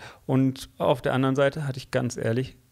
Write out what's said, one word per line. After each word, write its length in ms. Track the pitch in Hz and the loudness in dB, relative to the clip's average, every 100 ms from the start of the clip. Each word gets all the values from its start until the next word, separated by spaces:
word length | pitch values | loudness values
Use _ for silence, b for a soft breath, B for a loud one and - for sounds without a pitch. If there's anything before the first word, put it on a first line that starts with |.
| B B - | B B 0
Und 420 | 131 135 127 - - | 2 2 0 -8 -2
auf 260 | - 139 | 0 2
der 120 | 143 | 2
anderen 220 | 127 135 131 | 2 2 2
Seite 300 | 139 135 143 | 2 0 -4
hatte 120 | 131 | -6
ich 140 | - | -4
ganz 240 | 127 123 - | -2 -2 -2
ehrlich 380 | 117 113 131 - _ | -2 0 -2 -8 _